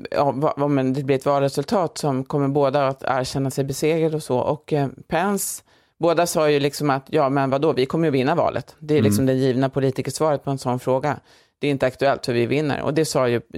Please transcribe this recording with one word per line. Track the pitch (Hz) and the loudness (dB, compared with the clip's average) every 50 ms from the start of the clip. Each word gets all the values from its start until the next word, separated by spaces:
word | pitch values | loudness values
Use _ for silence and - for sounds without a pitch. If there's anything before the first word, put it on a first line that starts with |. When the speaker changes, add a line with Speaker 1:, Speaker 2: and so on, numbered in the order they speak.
| - - | -8 -4
Speaker 1:
ja, | - - 143 139 | -2 0 0 0
va-, | 117 135 151 151 - | 0 0 -2 -2 0
om | 139 143 147 143 135 131 131 | 0 0 0 2 2 0 0
det | 131 147 | -2 -2
blir | 139 135 139 | 0 0 0
ett | 131 - | 0 0
valresultat | 147 143 139 139 139 - 147 139 - 233 196 170 151 - - | 0 2 2 2 0 0 -2 -2 0 0 0 0 -2 -4 -4
som | - 147 131 127 135 | -4 -2 -2 -2 -4
kommer | - 160 143 139 135 | -2 -2 -2 0 0
båda | 139 147 139 135 139 147 139 135 | 2 2 2 2 2 2 0 0
att | 135 - - | -2 -2 -4
erkänna | - 131 127 131 - - 143 135 135 | -2 -2 -2 -2 -2 -4 -4 -4 -2
sig | - 147 139 | -2 -4 -4
besegrade | 135 131 - 160 151 165 160 160 156 156 | -4 -4 -2 0 0 2 2 0 0 -2
och | 151 | -4
så?" | - - 123 123 | -2 -2 -2 0
Och, | - - 147 - - - | 0 -2 -2 -4 -4 -2
eh, | 156 143 139 127 - - - - | -2 0 0 -2 -4 -10 -8 -4
Pence, | 170 160 185 202 202 190 - - - - - _ _ _ _ _ _ _ | -2 0 0 0 0 -2 -4 -6 -8 -12 -16 _ _ _ _ _ _ _
båda | 160 170 165 160 175 | 0 2 4 2 2
sa | 170 - 165 156 151 | 2 0 2 2 2
ju | 147 143 | 2 2
liksom | 143 143 - - 147 147 | 2 0 -2 -2 0 0
att, | 135 135 - - | 0 -2 -2 -2
"Ja, | - 156 143 131 | 0 0 2 2
men | 139 143 139 131 | 2 0 2 2
vadå, | 135 139 156 160 | 0 2 2 2
vi | 123 123 127 | 2 2 0
kommer | - - 160 165 | 0 0 0 0
ju | 156 | 2
vinna | 139 135 123 143 170 | 2 2 2 2 2
valet." | 151 110 67 - 117 - - - _ | 2 0 0 -2 -4 -8 -8 -16 _
Det | 156 147 151 147 | -4 0 2 2
är | |
liksom | 107 - 101 120 135 | 4 4 4 4 2
Speaker 2:
Mm. | 131 131 | 2 2
Speaker 1:
det | 131 | 2
givna | 135 135 117 131 135 131 | 2 2 2 2 0 0
politikersvaret | - 143 135 135 - - 127 139 - - 156 156 143 135 - | 0 0 -2 0 -2 -2 -6 -6 -4 -2 0 0 0 -2 -2
på | 143 | -4
en | 135 135 | -6 -4
sån | - 131 123 127 | -4 -4 -4 -2
fråga. | - 131 127 131 139 147 127 - - _ - _ _ _ _ _ | -2 0 0 0 0 -2 -4 -4 -8 _ -20 _ _ _ _ _
"Det | 135 | -2
är | 147 | -2
inte | 139 131 135 | 0 0 0
aktuellt | 127 - - 135 139 120 - - | -2 0 0 0 0 2 0 -2
för | 139 | -2
vi | 120 120 117 | 0 0 0
vinner." | 113 131 147 156 143 - - | 2 0 0 0 0 -2 -2
Och | - 131 151 | -2 -2 0
det | 160 156 | 0 0
sa | 151 - 143 127 120 | 0 0 0 0 2
ju, | 120 113 - _ - | 0 -2 -4 _ -8